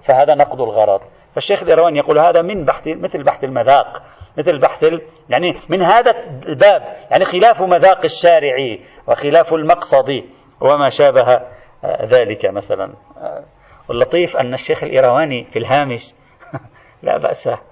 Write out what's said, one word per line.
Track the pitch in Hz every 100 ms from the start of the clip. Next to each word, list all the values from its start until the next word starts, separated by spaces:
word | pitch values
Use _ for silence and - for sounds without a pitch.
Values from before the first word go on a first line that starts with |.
فهذا | - 131 147 143
نقد | 143 127
الغرض". | 117 107 104 98 - _ _
فالشيخ | 135 - 196
الإيرواني | 180 160 170 147
يقول | 143 151
هذا | 170 170
من | 170 202 147
بحث، | - 151
مثل | 165 175 165
بحث | 143 -
المذاق، | 135 127 117 139 - - - _ - -
مثل | 151 147
بحث | 147 -
ال-، | 156 165 - _ -
يعني | 123 175 - -
من | 180
هذا | 170 226 247 226 - 131 -
الباب، | 139 202 175 - - -
يعني | 131 139
خلاف | 180 226 220
مذاق | 185 175 180 185
الشارع | 165 - 170 165 143 131 131 104 - - -
وخلاف | 123 143 143 -
المقصد | 160 156 170 - 139 135 131 - _ _ _
وما | 127 147 135
شابه، | - 143 131 123 123 - - - _
آه، | - - 110
ذلك | 123 110 104 98
مثلًا. | 98 - 95 95 - _ -
آه، | - - - _ _ - -
واللطيف | 120 120 170 180 -
أن | 123
الشيخ | 127 - 156
الإيرواني | 147 131 127 127 156 127
في | - 117
الهامش، | 117 139 143 117 - _ _ _ -
<laughs> | - - _ _ _
لا | - -
بأس | - - 123 117 _